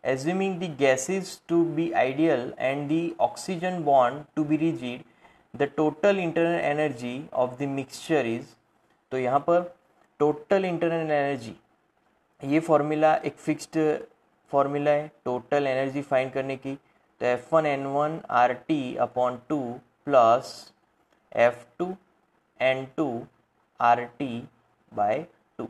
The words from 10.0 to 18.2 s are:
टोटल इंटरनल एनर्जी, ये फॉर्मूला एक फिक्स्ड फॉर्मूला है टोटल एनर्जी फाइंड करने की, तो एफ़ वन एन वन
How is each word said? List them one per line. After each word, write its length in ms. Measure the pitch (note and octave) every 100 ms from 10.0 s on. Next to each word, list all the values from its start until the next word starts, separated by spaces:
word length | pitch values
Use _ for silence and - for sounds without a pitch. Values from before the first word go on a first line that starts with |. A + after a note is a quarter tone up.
| _ _
टोटल 460 | D3 D3 - G3 F#3+
इंटरनल 460 | E3 E3+ E3 D#3
एनर्जी, 440 | D3+ C#3 C3+ A#2 G#2+ _ _ _ _ _ _ _ _
ये 160 | C#3 D3+
फॉर्मूला 560 | D#3+ D3+ D3 D3+ D#3 D#3
एक 200 | D3 -
फिक्स्ड 440 | - D3+ - D#3+ D#3 - - _ _ _ _
फॉर्मूला 400 | C#3 C#3 C#3+ D3
है 200 | D3 D3+ _ -
टोटल 420 | B2 A#2 D3 C#3
एनर्जी 340 | C3 C3+ C#3
फाइंड 300 | C#3 C3 C3+
करने 220 | C3+ C3+ C3+
की, 180 | C#3 C#3 _ _ _ _
तो 60 | A#2+
एफ़ 300 | B2 - D#3+
वन 100 | D#3
एन 200 | C#3 C#3
वन 360 | C#3 D3+ D#3+